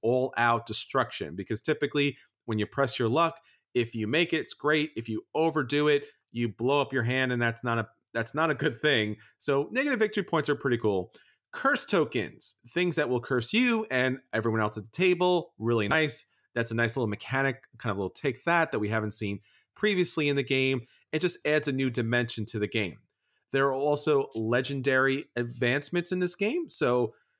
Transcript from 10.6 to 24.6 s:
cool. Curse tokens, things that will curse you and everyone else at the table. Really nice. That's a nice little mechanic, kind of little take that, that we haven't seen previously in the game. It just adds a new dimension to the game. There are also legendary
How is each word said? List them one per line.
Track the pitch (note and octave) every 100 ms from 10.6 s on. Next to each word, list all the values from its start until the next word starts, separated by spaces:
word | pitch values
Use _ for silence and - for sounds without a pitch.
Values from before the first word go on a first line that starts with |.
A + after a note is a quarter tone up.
| C3+ A#2
cool. | A2 F#2+ F2+ - _ _ _
Curse | - C4+ C#4 -
tokens, | F#3+ E3+ B2 D#2 A#1 - - -
things | E3+ F3+ D#3+
that | C#3
will | B2
curse | A#2 C3 A#2
you | A3 B3 A3+ G#3+
and | B2+ B2+ C3 -
everyone | A2 A2+ A2
else | G#2+ A2
at |
the | G#2
table. | - F#3 E3+ F3+ F3+ - -
Really | A2 A#2 G#2
nice. | D3 D#3 - - _ _ A#2+
That's | A#2
a | A#2
nice | A#2 C3+
little | A2+
mechanic, | G#2 - C3 C#3 B2 _ -
kind | A#2
of | G2
little | F#2+
take | - D3 A#2 -
that, | E3+ E3
that | A2+
we | G#2
haven't | A2 G#2+
seen | - G#2 G2+ _ _ _ -
previously | G#3+ F#3+ F3 - C#3+
in | C#3
the |
game. | B2 C3 C3 C3 A#2+ _ -
It | D#3
just | F3 - D3
adds | D3+ D3+
a |
new | C3 C3
dimension | B2 A2+ A#2+ B2 - G#2
to | A2
the | G#2
game. | A2+ F#2+ - _ _ _ _ -
There | C3+ C#3
are |
also | C3+ D3 D3 D#3+ C#3+ C3+ A2+
legendary | A2+ B2